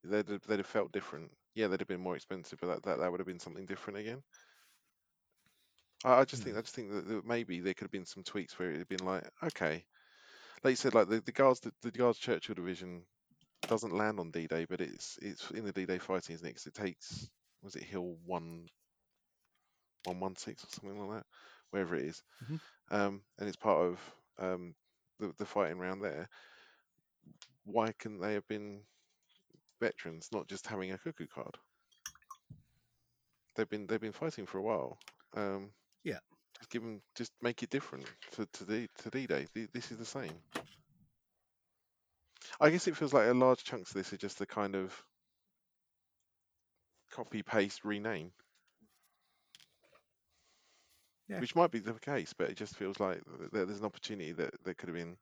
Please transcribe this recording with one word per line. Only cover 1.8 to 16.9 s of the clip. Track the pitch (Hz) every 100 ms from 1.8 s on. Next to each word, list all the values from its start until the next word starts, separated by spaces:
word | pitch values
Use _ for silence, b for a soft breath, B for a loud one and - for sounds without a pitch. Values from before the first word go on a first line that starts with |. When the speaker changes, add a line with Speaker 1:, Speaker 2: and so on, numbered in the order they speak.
Speaker 1:
have | 95
been | 90
more | 92 82
expensive, | - 95 82 -
but | 90
that, | 87
that, | 101 67
that | 90
would | 87
have | 92
been | 87
something | - 85 92
different | 95 - 101
again. | 107 127 - b b b b b b _ _ _ _ _ _ _ _ _ _ _
I, | 127 127
I |
just | 135 127
think, | 110
Speaker 2:
Hmm. | 104
Speaker 1:
I |
just | 113
think | - 101
that, | 101 80
that | 107 107
maybe | 120 104 87
there | 92
could | 92 92
have |
been | 98 90
some | 98
tweaks | 92 104 87 -
where | 90
it | 76
had | 90
been | 92
like, | 92 92 - -
okay, | 165 - 82 80 - B B B B B B B
like | 135
you | 127
said, | 135
like | 113 95
the, | 110
the | -
guards, | - 135 127
the, | 117 -
the | 120
guards | 113 123 113
Churchill | - 90 -
division | 98 87 87 90 87 87 _ _ _ _ _
doesn't | - 110 110 90
land | 107 107
on | 85
D-Day, | 85 80 82 82
but | 90
it's, | 80 50 - -
it's | 101 - -
in | -
the | 104
D-Day | 95 92 90
fighting, | - 92 -
isn't | 82 82
it? |
'Cause | - 76
it |
takes, | - 101